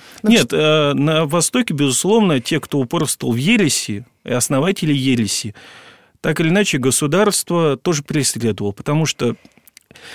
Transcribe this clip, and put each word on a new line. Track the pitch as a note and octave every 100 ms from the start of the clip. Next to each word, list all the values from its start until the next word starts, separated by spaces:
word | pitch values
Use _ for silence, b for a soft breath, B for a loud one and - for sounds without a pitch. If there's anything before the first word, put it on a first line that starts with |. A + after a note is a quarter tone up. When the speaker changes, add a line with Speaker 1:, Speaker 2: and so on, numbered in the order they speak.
| B B
Speaker 1:
Ну, | G#3+
Speaker 2:
Нет, | A3+ B2+
Speaker 1:
ч- | D#3
Speaker 2:
э, | D#3 D#3 C#3+
на | C3+ D3 D#3 D#3
Востоке, | E3+ D#3+ B3+ A#3+
безусловно, | C#3+ C#3+ B2 F3+ A3+ G3+ C3+
те, | - D#3+
кто | - C#3+
упорствовал | B2 E3+ D3+ - B2+
в | A#2
ереси, | D#3 A#3 D#3+ - - G2+ - _
и | -
основатели | A#2+ - C3+ E3+ G3 D#3
ереси, | C#3+ C3 A#2+ G#2 - G#2+ - B B B B B B
так | - D#3
или | D#3+
иначе | G3 G3+ D3
государство | B2+ - D3 F3 G#3+ - - F3 D#3+ C3
тоже | F3+ D3
преследовало, | - D3+ C3 A2+ A#2 G2 G2+
потому | - - D3+ D#3
что | - A#2+ A2+ - _ _ - _ B B